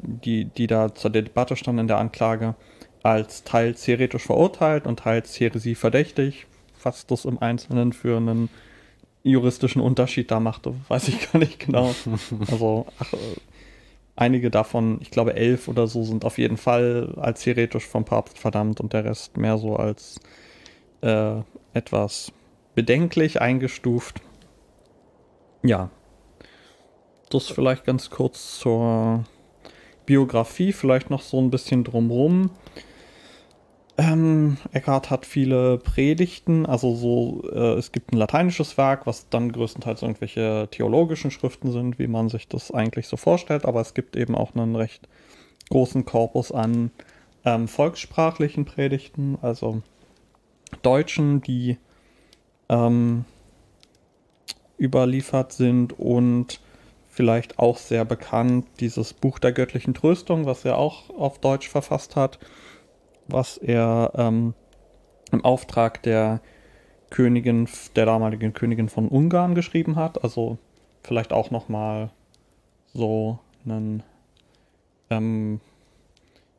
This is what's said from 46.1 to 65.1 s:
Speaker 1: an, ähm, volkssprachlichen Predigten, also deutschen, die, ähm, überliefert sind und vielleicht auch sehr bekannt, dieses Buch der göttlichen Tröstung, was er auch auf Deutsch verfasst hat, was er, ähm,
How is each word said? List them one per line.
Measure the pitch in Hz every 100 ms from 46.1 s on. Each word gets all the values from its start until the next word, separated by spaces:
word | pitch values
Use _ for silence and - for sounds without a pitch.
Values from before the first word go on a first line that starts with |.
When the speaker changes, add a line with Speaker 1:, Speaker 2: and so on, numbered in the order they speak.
| 117 113 131 -
Speaker 1:
an, | 120 113 117 117 - - _ _ _ 123
ähm, | 113 117
volkssprachlichen | - 156 - - - 160 165 147 - 139
Predigten, | - 139 135 - 147 139 139
also | 123 113 113 110 - _ _ _ _ _ _ _ - -
deutschen, | 127 135 156 - 147 143
die, | - 123 123 127 _ _ _ _ _ _ _ _ -
ähm, | 117 117 120 120 120 120 _ _ _ _ _ _ _ _ _ _ _ - - _ -
überliefert | 131 131 127 135 - 131 127
sind | - 123 123 120 -
und | 123 120 123 120 123 - - - - _ _
vielleicht | - 117 117 - -
auch | 120 120
sehr | - 117
bekannt, | 110 117 - 113 123 123 - -
dieses | 120 120 113
Buch | - 135 -
der | 123
göttlichen | 123 127 127 -
Tröstung, | 123 156 175 - 165
was | 139 123 151
er | -
auch | 151 - -
auf | 349 139 -
Deutsch | 135 135 -
verfasst | 143 - 151 -
hat, | 147 131 - - - - - _ _ _ _ -
was | 131 123 -
er, | 113 117 113 117 117
ähm, | - 117 113 117 - _ _ _ _ _